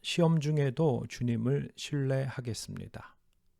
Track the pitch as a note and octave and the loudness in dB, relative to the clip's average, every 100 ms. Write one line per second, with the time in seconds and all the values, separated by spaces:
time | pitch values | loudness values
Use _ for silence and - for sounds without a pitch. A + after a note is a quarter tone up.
0 | - - E3 D#3+ D3 D3+ C#3 A#2+ D#3+ A#2 | -4 4 4 4 2 2 2 4 2 2
1 | A2+ - A#2+ A#2 A#2 C#3+ - - - D3 | -4 -4 0 0 0 0 -2 -10 -4 -2
2 | C3+ C3+ C3+ B2+ A#2+ G#2+ - G2 G2 - | 0 0 -2 -6 -6 -8 -8 -10 -10 -12
3 | - _ _ _ _ | -16 _ _ _ _